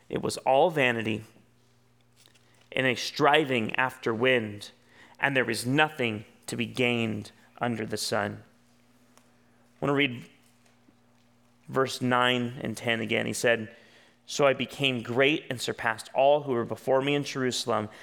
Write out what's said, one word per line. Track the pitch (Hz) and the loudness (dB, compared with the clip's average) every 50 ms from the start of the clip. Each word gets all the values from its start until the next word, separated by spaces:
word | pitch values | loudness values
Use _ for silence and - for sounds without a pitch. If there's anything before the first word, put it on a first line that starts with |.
| _ - | _ -8
it | - 90 | -6 -4
was | - 110 - - | -4 -4 -6 -4
all | - - 131 139 156 185 | 0 2 4 4 4 4
vanity | 165 151 135 123 117 113 110 113 110 107 110 - - _ _ _ _ _ _ _ _ _ _ _ _ _ _ _ _ _ _ _ _ _ _ _ _ _ _ _ | 2 2 2 2 2 0 0 -2 -4 -4 -6 -12 -20 _ _ _ _ _ _ _ _ _ _ _ _ _ _ _ _ _ _ _ _ _ _ _ _ _ _ _
and | - 123 131 131 | -2 0 2 2
a | 120 | 0
striving | - - - - - 143 143 143 156 160 131 131 120 110 104 - | 0 -4 -6 -2 2 4 6 6 6 4 4 2 0 0 0 0
after | - 127 131 - - - 127 113 | 0 -2 -2 -2 -4 -4 -2 0
wind, | 110 120 131 131 123 110 107 104 101 - - - _ _ _ - - - - - - | 2 2 4 4 2 2 -2 -6 -12 -14 -18 -20 _ _ _ -20 -20 -20 -20 -6 -2
and | - 139 139 | -2 0 2
there | 131 120 | 2 0
was | 117 117 104 110 | 0 -2 -4 -2
nothing | 123 135 147 156 151 156 - 127 117 107 104 107 - - _ _ - | 0 2 2 2 2 2 -2 -2 -2 -2 -4 -8 -14 -20 _ _ -8
to | - | -6
be | 120 120 | -4 -6
gained | 110 113 123 127 120 120 117 117 110 107 107 104 - - _ - _ _ - | -4 -2 0 0 2 2 0 0 -2 -4 -6 -8 -12 -16 _ -20 _ _ -6
under | - 123 120 113 110 | -4 -4 -4 -4 -6
the | 110 107 104 | -6 -6 -6
sun. | - - 123 107 101 104 104 107 - - _ _ _ _ _ _ _ _ _ _ _ _ _ _ _ _ _ _ _ _ _ _ _ _ _ _ | -4 -2 -2 -2 -2 -4 -6 -10 -14 -20 _ _ _ _ _ _ _ _ _ _ _ _ _ _ _ _ _ _ _ _ _ _ _ _ _ _
I | - | -2
want | 143 | -2
to | 143 | 0
read | 139 143 135 120 120 - - _ _ _ _ _ _ _ _ _ _ _ _ _ _ _ _ _ _ _ _ _ _ _ _ _ _ _ - | 0 0 0 -2 -6 -14 -18 _ _ _ _ _ _ _ _ _ _ _ _ _ _ _ _ _ _ _ _ _ _ _ _ _ _ _ -4
verse | 131 135 131 127 - - | 0 0 0 0 -2 -2
nine | 131 123 127 123 123 123 123 123 123 120 123 139 | 0 2 2 4 4 4 2 2 -2 -4 -6 -8
and | - 120 110 - | -8 -8 -8 -4
ten | - 120 113 113 | -2 -2 -2 -2
again. | 113 107 113 113 113 | -2 -2 -2 -2 -2
He | 117 110 | -2 -4
said, | - - 123 117 110 110 107 - - - - - - - _ _ _ _ | 0 2 2 2 2 -2 -6 -14 -18 -20 -20 -20 -20 -20 _ _ _ _
"So | - - - 143 135 | -8 -2 2 2 2
I | 135 | 2
became | 135 127 104 - - 139 135 127 120 | 2 -2 -6 -4 -2 -2 -2 -2 -2
great | 110 - 117 123 135 143 151 - - - | -4 -2 0 2 4 4 2 0 -2 -6
and | 127 117 | -8 -6
surpassed | - - 110 - - 117 110 107 - - - | -6 -6 -6 -2 -2 -2 -2 -4 -6 -6 0
all | - 135 139 147 151 139 | 2 4 4 4 4 2
who | 135 127 | 0 -2
were | 117 113 | -2 -2
before | - 113 - - - 135 135 | -2 -6 -6 -2 0 2 2
me | 135 143 143 | 2 2 0
in | 143 139 | -2 -2
Jerusalem. | - - 139 131 127 117 - - - 113 110 107 104 - - | -4 -4 -4 -2 -2 -2 -2 -2 -2 -2 -2 -2 -4 -8 -14